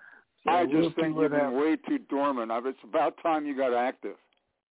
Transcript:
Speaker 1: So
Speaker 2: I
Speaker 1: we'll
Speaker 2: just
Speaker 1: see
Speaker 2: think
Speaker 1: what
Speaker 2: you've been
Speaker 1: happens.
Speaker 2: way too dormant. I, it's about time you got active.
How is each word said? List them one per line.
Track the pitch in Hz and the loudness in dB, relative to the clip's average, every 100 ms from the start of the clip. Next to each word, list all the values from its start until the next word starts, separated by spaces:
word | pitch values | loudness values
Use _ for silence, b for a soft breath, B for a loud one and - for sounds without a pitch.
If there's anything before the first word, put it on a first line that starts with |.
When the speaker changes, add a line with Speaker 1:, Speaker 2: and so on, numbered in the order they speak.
| b b b _ | b b b _
Speaker 1:
So | - | 0
Speaker 2:
I | 120 | 0
Speaker 1:
we'll | 135 160 | 2 2
Speaker 2:
just | 165 165 | 2 0
Speaker 1:
see | |
Speaker 2:
think | 160 156 | -2 0
Speaker 1:
what | |
Speaker 2:
you've | 151 | 0
been | 147 | 2
Speaker 1:
happens. | 139 127 | 0 0
Speaker 2:
way | 156 156 - | 0 0 -2
too | 143 - | -6 -2
dormant. | 139 143 127 113 | -2 0 -2 -4
I, | 117 | -4
it's | 131 - | -4 -8
about | 110 156 151 - | -4 -2 0 -2
time | 170 156 | -2 0
you | 147 135 | -2 -2
got | 131 | 0
active. | 120 123 - 104 - _ _ _ _ _ | 2 0 -4 -10 -12 _ _ _ _ _